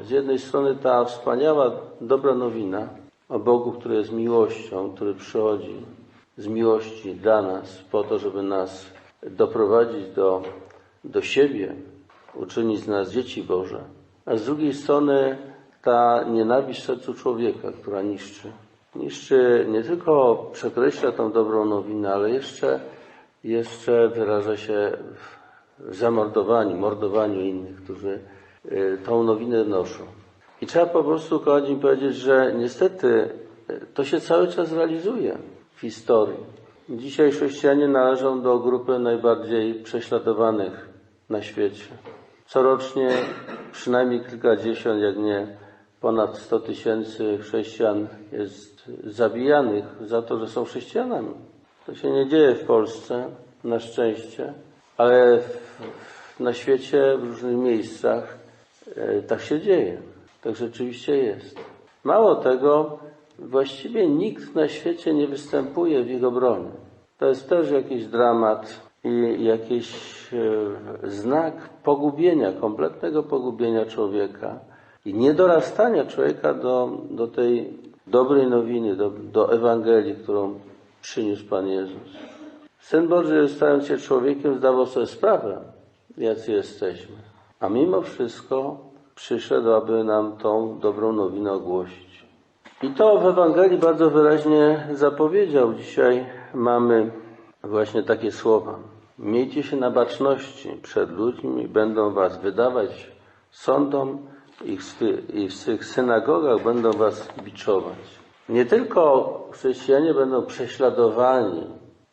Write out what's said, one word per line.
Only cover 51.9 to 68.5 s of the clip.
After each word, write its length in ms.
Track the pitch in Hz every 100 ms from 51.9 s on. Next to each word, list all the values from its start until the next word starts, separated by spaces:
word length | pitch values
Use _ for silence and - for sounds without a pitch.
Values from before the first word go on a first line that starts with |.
się 160 | 135 139
nie 180 | 135 135
dzieje 260 | 156 143
w 100 | 117
Polsce, 640 | - 117 104 - - 123 131 - - _
na 160 | 120 113
szczęście, 760 | - - 113 107 - - 135 147 - _ _ -
ale 420 | 120 123 123 120
w, 40 | - - - - 113 - - - - -
w, 40 |
na 120 | 123
świecie, 640 | 117 - 131 127 143 135 131
w 60 |
różnych 320 | 120 117 123 123
miejscach, 840 | 127 113 - - 117 117 - - - _ _ _ - 110
e, 260 | 110 104
tak 180 | 101 107
się 200 | - 151
dzieje. 380 | 202 175 98 87 - - _ _
Tak 140 | - 107
rzeczywiście 600 | 117 - 123 120 - 139
jest. 400 | 120 98 - - - - _ _
Mało 300 | 131 202 214
tego, 640 | 156 127 127 143 147 156 151 - - _ -
właściwie 680 | 123 131 135 - 220 233 175
nikt 460 | 147 208 - -
na 140 | 165 151
świecie 460 | - 170 170 165
nie 120 | 151 143
występuje 760 | 139 - 143 135 170 170 139
w 80 | 120
ich 140 | 127
obronie. 460 | 127 123 127 98 87 - - _ _ -
To 80 | 139
jest 220 | 131 -
też 220 | 175 147
jakiś 360 | 139 - 123 107
dramat, 760 | 117 120 117 110